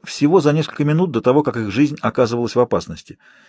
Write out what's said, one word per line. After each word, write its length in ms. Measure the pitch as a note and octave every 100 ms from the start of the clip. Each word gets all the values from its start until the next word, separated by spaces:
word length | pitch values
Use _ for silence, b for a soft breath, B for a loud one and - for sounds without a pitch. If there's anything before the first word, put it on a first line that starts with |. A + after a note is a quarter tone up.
всего 360 | - - D3 F3+
за 140 | D3
несколько 320 | D3+ D3+ - D3
минут 260 | D#3 F3+
до 80 | A#2
того, 240 | B2 C#3
как 140 | D3 A#2
их 140 | G#2+
жизнь 260 | G2+ D3 D3+
оказывалась 540 | G#2+ - A#2 A#2+ A#2 B2+
в 40 |
опасности. 580 | A#2+ F2+ - E2 - - b b